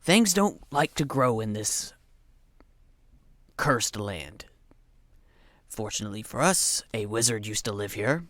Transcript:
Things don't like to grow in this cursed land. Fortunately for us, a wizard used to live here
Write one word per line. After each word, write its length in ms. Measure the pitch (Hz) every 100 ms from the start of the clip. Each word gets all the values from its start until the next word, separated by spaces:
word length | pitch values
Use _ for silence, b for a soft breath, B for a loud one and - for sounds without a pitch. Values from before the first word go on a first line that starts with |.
Things 300 | - 190 226
don't 280 | 180 202 - -
like 240 | - 147
to 100 | -
grow 360 | 143 135 127 113
in 120 | 110
this 400 | 107 107 - - - _ _ _ _ _ _ _ _ _ _ _ _ _ _ _ -
cursed 400 | - 127 - -
land. 480 | 101 92 71 - - _ _ - _ _ _ _ b b b b b
Fortunately 540 | - 107 - 107 101
for 180 | 107 113
us, 420 | 151 190 - - -
a 120 | 113 104
wizard 400 | 110 117 113 104
used 180 | 104
to 80 | -
live 220 | 101 104
here 300 | 110 107 151